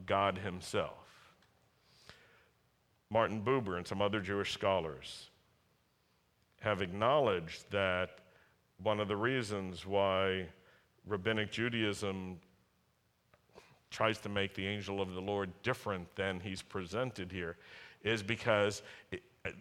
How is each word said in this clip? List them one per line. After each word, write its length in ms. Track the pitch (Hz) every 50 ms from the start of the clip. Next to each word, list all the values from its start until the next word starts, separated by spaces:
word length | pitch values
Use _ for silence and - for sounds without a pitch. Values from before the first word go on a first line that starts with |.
| 92 95
God 320 | 101 98 98 98 92 92
himself. 960 | 98 98 87 92 - - - 104 80 69 50 - - - - - - - - _ _ _ _ _ _ _ _ _ _ _ _ - - - - - - - - _ _ _ _ _ _ _ _ _ _ _ _ _ _ -
Martin 340 | 107 113 113 87 101 110 101
Buber 320 | 123 135 135 110 98 87 87
and 80 | 87
some 160 | - 107 98
other 200 | 101 101 101 107
Jewish 320 | 92 95 101 101 98 - -
scholars 760 | - - 98 95 92 82 80 71 65 - - - - - - _ _ _ _ _ _ _ _ _ _ _ _ _ _ _ _ _ _ _ _ _ _ _ _ _ -
have 200 | 110 110 104 90
acknowledged 880 | 98 87 90 101 113 123 143 151 135 110 98 87 82 82 - - - -
that 520 | 101 101 98 95 92 90 92 - - - - - - - - _ _ _ _ _ _ -
one 200 | 92 110 104 104
of 80 | 104 95
the 80 | 104
reasons 680 | 101 110 123 135 131 113 101 104 98 95 92 92 87 -
why 640 | 95 98 98 98 98 95 95 98 98 92 92 90 87 - - - - - _ _ _ _ _ -
rabbinic 460 | 95 104 98 92 113 113 107 107 101
Judaism 920 | - 110 117 120 117 113 110 104 98 92 104 98 95 95 92 92 92 82 - - _ _ _ _ _ _ _ _ _ _ _ _ _ _ _ _ - _ _ _ _ - - - - _ _ -
tries 260 | - - 110 110 110 -
to 100 | - 104
make 260 | 101 101 98 98 -
the 120 | 98 95 98
angel 320 | 104 104 95 95 98 98
of 140 | 95 92 90
the 80 | 92
Lord 400 | 95 101 104 101 98 92 87 -
different 520 | - 120 127 - - 110 98 90 87 - -
than 240 | - 95 98 95 90
he's 220 | 90 101 92 92
presented 720 | - - - 98 90 82 98 113 131 127 - - 92 90
here 240 | 92 92 87 82 85 - - - - - - - - _ -
is 180 | 104 117 110
because 600 | 101 101 117 107 - 117 110 104 101 104 101 - - - - - - -
it, 120 | 95 - - - _ _ - - - -